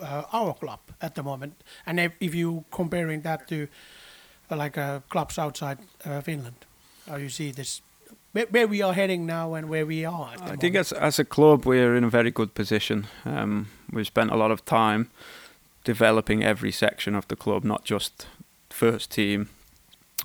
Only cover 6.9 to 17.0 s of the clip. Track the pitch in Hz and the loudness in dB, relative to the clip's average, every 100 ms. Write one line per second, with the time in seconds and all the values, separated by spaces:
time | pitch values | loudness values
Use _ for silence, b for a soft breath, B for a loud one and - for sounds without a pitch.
6.9 | _ - 143 139 123 147 131 131 - - | _ -14 -10 -10 -8 -8 -8 -10 -12 -14
7.9 | _ - - _ 208 233 240 226 208 196 | _ -20 -20 _ -4 0 2 2 2 0
8.9 | 180 196 175 165 165 165 160 156 156 156 | 2 0 0 -2 -4 -4 -6 -4 -4 -2
9.9 | 160 160 170 127 117 - 143 170 190 - | -2 -4 -6 -10 -12 -10 -2 0 2 0
10.9 | - 151 - 135 - 151 147 127 127 123 | 0 0 2 0 8 8 8 6 4 6
11.9 | 123 120 120 117 117 107 - 101 107 - | 4 4 4 2 2 -2 -2 0 0 0
12.9 | 107 104 B 123 139 104 104 107 B B | -2 -4 B -6 -4 -2 -2 -6 B B
13.9 | 113 104 - 110 110 110 107 - 113 110 | -6 -2 0 2 2 2 0 0 4 4
14.9 | 107 117 - B B B B B _ - | 2 0 -8 B B B B B _ -4
15.9 | 113 113 110 - 107 101 104 104 - 110 | 4 6 6 4 2 2 2 -2 0 0
16.9 | - | 0